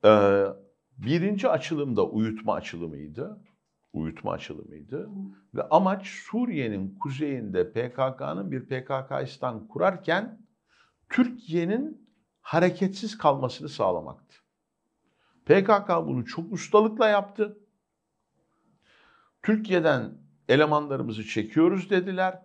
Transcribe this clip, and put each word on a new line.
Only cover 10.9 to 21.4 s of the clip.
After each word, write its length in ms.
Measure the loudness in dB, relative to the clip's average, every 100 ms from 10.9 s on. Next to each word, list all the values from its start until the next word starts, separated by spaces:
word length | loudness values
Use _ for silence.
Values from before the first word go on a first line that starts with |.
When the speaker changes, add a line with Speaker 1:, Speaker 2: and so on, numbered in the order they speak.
| _ _
Speaker 1:
Türkiye'nin 1000 | 0 0 -2 -4 -2 0 -2 -4 -12 _ _ _ _
hareketsiz 760 | -2 2 2 2 -4 -2 -10 2
kalmasını 500 | 2 2 -2 -6 -12
sağlamaktı. 680 | -2 0 0 -6 -16 _ _ _ _ _ _ _ _ _ _ _ _
P 200 | 4 4
K 200 | 6 2
K 220 | 2 -2 0
bunu 180 | -4
çok 280 | -4 -8 -8
ustalıkla 560 | -10 4 6 6 4 4
yaptı. 500 | 4 0 -6 -6 -6 _ _ _ _ _ _ _ _ _ _ _ _ _ _ _ _ _ _
Türkiye'den 720 | 0 0 2 2 4 2 -2 -12 -20 _ 2
elemanlarımızı 760 | 4 6 2 0 -6 -4 -6
çekiyoruz 680 | -4 -4